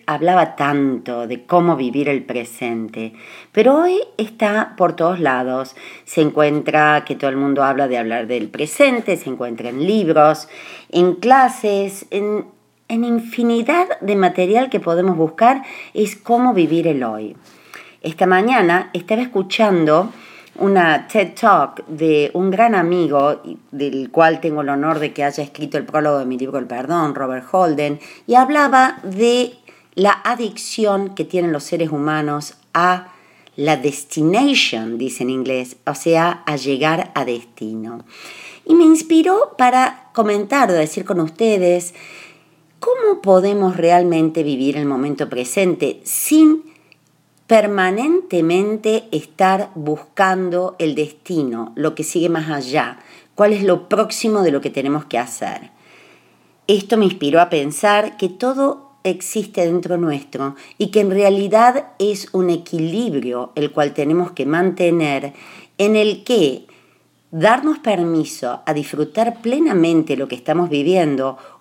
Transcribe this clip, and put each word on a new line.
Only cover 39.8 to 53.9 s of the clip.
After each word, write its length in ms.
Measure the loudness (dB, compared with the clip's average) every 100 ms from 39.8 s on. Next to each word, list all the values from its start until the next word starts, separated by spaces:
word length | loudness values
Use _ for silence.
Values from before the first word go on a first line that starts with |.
| 0 -4 -6
comentar, 580 | -2 0 0 0 0 2
decir 360 | 2 0 -4 -4
con 140 | -2
ustedes, 760 | -2 0 0 2 2 2 -2 -14 -20 -20 -20 -20 _ _ _ _
¿cómo 440 | -2 0 2 2
podemos 560 | 4 4 4 0 0 2
realmente 640 | 4 4 4 2 2 0
vivir 340 | -2 -2 -2 -2
el 80 |
momento 460 | -2 -2 -4 -4 -6
presente 680 | -6 -4 0 0 0 -2 -4
sin 680 | -8 -8 2 6 6 6 -2 _ _ _ _ _ _ _ 4
permanentemente 1600 | 4 4 0 0 0 0 0 0 0 2 2 0 -2 0 -2 -2
estar 580 | -8 -8 0 0 2 -4
buscando 1000 | -6 -6 -6 -6 0 2 2 -2 -2 -4 -2
el 160 | -2
destino, 800 | -2 -4 -8 -6 -4 -2 -6 -8 -6
lo 180 | -4
que 80 | -4
sigue 280 | -4 -2 0
más 180 | -2 -4
allá? 500 | -6 -4 -4 -4 -8 -20 -20 _
¿Cuál 180 | 0 2
es 100 | 2
lo 280 | 2 0 -2